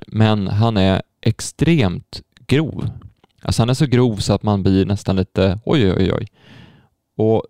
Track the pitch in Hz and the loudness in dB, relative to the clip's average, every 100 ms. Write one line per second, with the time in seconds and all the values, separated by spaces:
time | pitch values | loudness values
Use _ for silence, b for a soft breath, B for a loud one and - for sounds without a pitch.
0 | - - 110 107 95 101 113 107 95 95 | -2 0 2 2 0 0 0 2 2 0
1 | - _ 110 - - - 147 170 98 87 | -4 _ -4 -4 -6 -4 0 2 0 -4
2 | - - - _ - 131 156 - - - | -10 -18 -18 _ -2 0 0 -6 -8 -10
3 | - _ _ _ - - 117 127 147 120 | -16 _ _ _ -4 0 0 0 0 2
4 | 127 101 - 101 104 101 95 95 92 101 | 2 0 -2 -2 0 0 2 2 2 -2
5 | - 95 92 - 95 104 - 151 98 90 | -2 -2 -2 0 0 0 0 2 2 2
6 | 92 - 107 B B B B B B B | 0 -2 -6 B B B B B B B
7 | _ - 110 110 - | _ -2 0 0 -2